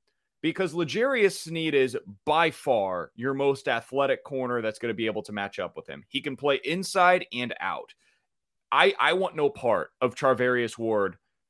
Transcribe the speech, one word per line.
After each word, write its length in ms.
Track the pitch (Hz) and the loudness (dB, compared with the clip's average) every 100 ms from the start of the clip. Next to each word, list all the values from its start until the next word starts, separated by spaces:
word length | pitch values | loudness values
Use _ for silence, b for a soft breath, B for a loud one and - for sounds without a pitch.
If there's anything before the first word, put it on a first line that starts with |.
| _ _ _ _ | _ _ _ _
Because 320 | 156 170 190 | -4 -2 -4
L'Jarius 640 | 160 160 170 254 262 196 - | -2 -2 0 0 4 2 0
Sneed 360 | 160 165 160 | -8 -4 0
is 240 | 143 131 113 - 101 - | 2 2 0 -10 -10 0
by 260 | 156 165 | 4 2
far 600 | - - 117 98 90 82 - | 0 2 2 2 -2 -6 -6
your 180 | 127 | -4
most 360 | 135 139 135 - | 0 2 2 0
athletic 520 | 117 - 131 139 127 - | -2 -2 0 2 0 -2
corner 360 | 135 127 123 | -6 -2 -2
that's 160 | 110 107 | -2 -4
gonna 160 | 120 | -4
be 120 | 107 110 | -2 -2
able 180 | 107 | -2
to 80 | - | -6
match 260 | 104 101 - | -6 -6 -6
up 200 | 87 - | -8 -8
with 100 | - | -14
him. 160 | 71 69 | -16 -10
He 100 | 135 | -8
can 160 | 147 127 | -8 -4
play 240 | 143 135 - | -2 0 -2
inside 600 | 175 185 190 180 180 - | -6 -2 2 4 4 0
and 220 | 120 123 - | -8 -6 -6
out. 320 | 190 - - - _ _ _ _ _ _ - | -6 -8 -10 -20 _ _ _ _ _ _ -2
I, 200 | 139 180 202 | 4 4 4
I 140 | 143 | 2
want 240 | 185 185 165 | 2 -2 -2
no 120 | 147 | -2
part 420 | - 120 98 - - | 0 0 0 0 -2
of 140 | 127 - | -2 2
Charvarius 640 | 139 120 123 123 117 - | 2 2 2 0 -2 -4
Ward 380 | 113 110 98 92 _ _ _ | 0 0 0 -4 _ _ _